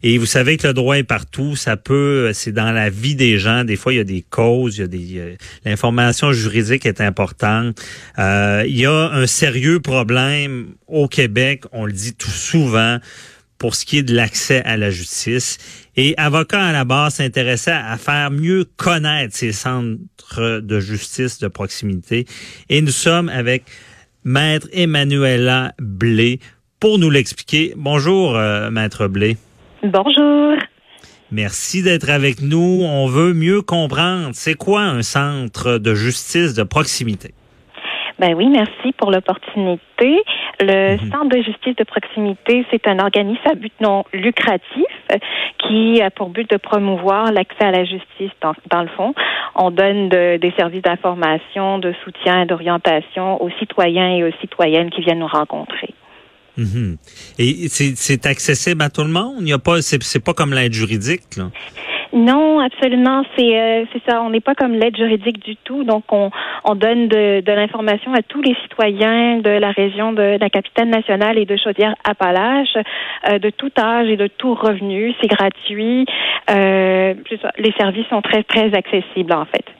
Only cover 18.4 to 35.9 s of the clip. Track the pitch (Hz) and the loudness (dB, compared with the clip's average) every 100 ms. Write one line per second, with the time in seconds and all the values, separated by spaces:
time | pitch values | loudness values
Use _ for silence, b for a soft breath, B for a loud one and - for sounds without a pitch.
18.4 | 160 185 180 _ - 170 151 151 123 - | 0 0 0 _ -2 0 0 -2 -4 -4
19.4 | 120 101 131 127 120 110 - _ - - | -6 -4 -4 -4 -4 -6 -12 _ -14 -6
20.4 | 113 113 104 107 98 107 - - 127 - | -4 -4 -2 -4 -2 -6 -8 -6 -6 -4
21.4 | 104 - 98 - 104 95 85 117 123 B | -8 -6 -10 -6 -6 -6 -2 -4 -4 B
22.4 | B B B 139 156 123 - 165 175 127 | B B B 0 2 0 2 2 0 -2
23.4 | 117 127 - B B B B _ - 131 | -2 -2 -4 B B B B _ -2 0
24.4 | 156 156 151 185 175 151 143 139 135 127 | 2 0 -4 -2 0 2 2 2 2 2
25.4 | 123 127 127 - 113 95 117 110 117 123 | 2 2 -2 -6 -8 -2 0 4 2 0
26.4 | b b _ _ 214 214 165 143 127 - | b b _ _ 2 4 4 4 0 -6
27.4 | - 151 160 - 143 147 143 190 180 117 | -4 0 0 -4 -2 0 2 2 2 2
28.4 | 107 104 107 113 110 - 104 98 104 113 | 0 0 -2 -2 -4 -2 -2 0 0 0
29.4 | _ _ _ - 208 190 202 285 294 294 | _ _ _ -6 0 0 2 4 4 4
30.4 | 294 302 - _ b b b b _ 107 | 4 2 -2 _ b b b b _ -4
31.4 | 104 - - 180 185 170 - 147 139 120 | -4 -4 -4 -2 2 0 2 2 2 0
32.4 | 143 160 175 180 175 143 135 131 170 170 | 0 2 4 2 2 0 2 4 4 4
33.4 | 160 202 202 170 156 143 170 185 156 113 | 2 2 0 -2 0 0 0 0 -4 -6
34.4 | - 156 - 208 202 127 110 139 143 143 | -4 -4 0 2 2 0 0 0 0 -2
35.4 | 123 - 127 120 107 | -6 -4 0 0 2